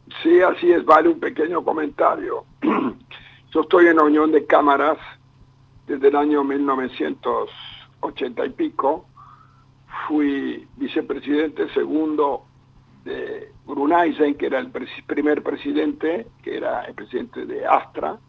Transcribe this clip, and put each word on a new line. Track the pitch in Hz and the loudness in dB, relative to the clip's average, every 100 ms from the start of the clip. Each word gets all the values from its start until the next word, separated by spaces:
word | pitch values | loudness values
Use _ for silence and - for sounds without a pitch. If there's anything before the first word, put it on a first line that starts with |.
| - - | -20 -4
Sí, | 165 175 | 4 6
así | 180 - 175 | 6 2 4
es, | 170 | 4
vale | 120 156 170 | 6 6 6
un | 160 | 2
pequeño | 160 - 156 165 | -4 -2 -2 -2
comentario. | - 160 147 - - - - - - | -2 -4 -4 0 0 0 -6 -8 -12
<clears throat> | - - - - - - - - - - | -6 -2 -2 -4 -8 -20 -20 -20 -20 -4
Yo | 160 | -2
estoy | 156 185 170 | 2 6 6
en | 160 | 6
la | |
Unión | 151 151 156 | 6 4 4
de | 151 147 | 2 4
Cámaras | 151 147 143 147 151 - - _ _ - _ _ - - | 4 4 2 2 -2 -8 -20 _ _ -20 _ _ -20 -10
desde | 139 139 | 2 4
el | 143 | 4
año | 147 147 | 2 2
mil | 139 139 | 0 0
novecientos | 143 131 127 - 156 135 123 117 107 - - - - - | 0 0 -2 -4 -6 -4 -4 -2 -4 -10 -20 -20 -20 -10
ochenta | - - 127 117 131 | -10 -6 -8 -6 -8
y | |
pico. | - 156 - 135 165 - - - - - _ _ _ - - - | -4 -6 -2 -2 -2 -8 -20 -20 -20 -20 _ _ _ -16 -12 -4
Fui | 151 143 139 131 123 - - | 0 0 -2 -6 -10 -14 -10
vicepresidente | 131 160 - 139 - 147 156 - 156 | -6 -4 -4 -6 -2 -2 -2 -4 -4
segundo | 131 - 151 156 151 143 127 _ _ _ _ _ - | -2 -2 -2 -2 0 0 -2 _ _ _ _ _ -20
de | - - - - - - - | -12 -10 -10 -12 -14 -20 -10
Gruneisen, | 139 143 175 165 135 147 139 | -4 0 2 2 2 0 0
que | 139 | -4
era | 131 | -4
el | 127 | -6
pres-, | 123 135 - | -12 -12 -14
primer | - 143 147 147 | -8 -2 0 -2
presidente, | - 143 143 147 156 143 160 180 - _ | -4 -6 -4 -2 -2 -2 -4 -4 -8 _
que | - - | -10 -6
era | - 117 | -6 -6
el | - | -8
presidente | - - - - 127 | -14 -10 -8 -8 -12
de | 123 123 - | -10 -6 0
Astra. | 143 - 151 147 220 | 0 0 -8 -8 -8